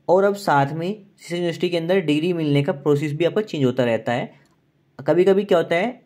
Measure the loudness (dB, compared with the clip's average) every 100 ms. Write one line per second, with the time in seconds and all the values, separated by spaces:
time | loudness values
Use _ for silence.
0 | 0 2 2 0 0 2 0 -2 -6 -8
1 | -14 _ -10 -4 -4 -2 -2 -2 0 0
2 | 2 0 0 -2 0 0 0 -2 0 0
3 | 0 -2 0 0 -4 0 0 2 0 0
4 | -2 -4 -4 -12 _ _ _ _ _ -8
5 | 0 4 4 4 2 0 2 -2 -2 -6